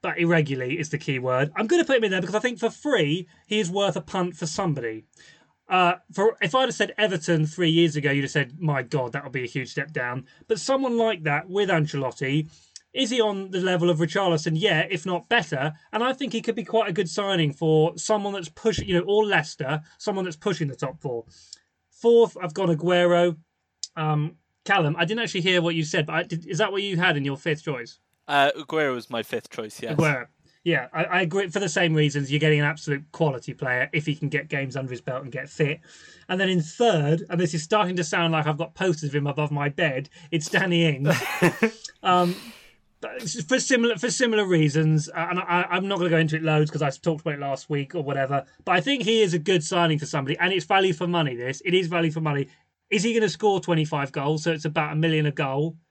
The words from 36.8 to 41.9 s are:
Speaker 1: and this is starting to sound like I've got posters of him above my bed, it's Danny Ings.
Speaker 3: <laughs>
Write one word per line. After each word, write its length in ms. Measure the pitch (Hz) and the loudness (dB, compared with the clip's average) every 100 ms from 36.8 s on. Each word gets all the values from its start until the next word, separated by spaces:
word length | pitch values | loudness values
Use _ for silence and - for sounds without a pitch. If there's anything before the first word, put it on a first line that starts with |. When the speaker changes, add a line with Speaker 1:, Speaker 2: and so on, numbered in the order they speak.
| 233 175 147 165 - | 2 4 2 0 0
Speaker 1:
and 100 | 175 | -2
this 120 | 175 160 | 0 -2
is 80 | |
starting 320 | - 214 185 180 | 0 0 0 -2
to 80 | |
sound 280 | 165 196 165 | -2 0 0
like 120 | 160 151 | 0 0
I've 140 | 151 | -2
got 160 | 160 - | -6 -4
posters 340 | 190 156 147 | -2 0 -2
of 60 | 143 | -2
him 100 | 143 | -2
above 240 | 139 151 | -2 -2
my 180 | 147 143 | -2 -4
bed, 400 | 143 160 131 143 - - | -2 -2 -2 -8 -16 -6
it's 200 | 170 156 | -4 0
Danny 360 | 190 190 175 165 | -2 2 2 2
Ings. 300 | 135 143 165 - - | 2 0 0 -2 2
Speaker 3:
<laughs> 640 | 175 - 226 226 - | 2 2 -2 -2 -18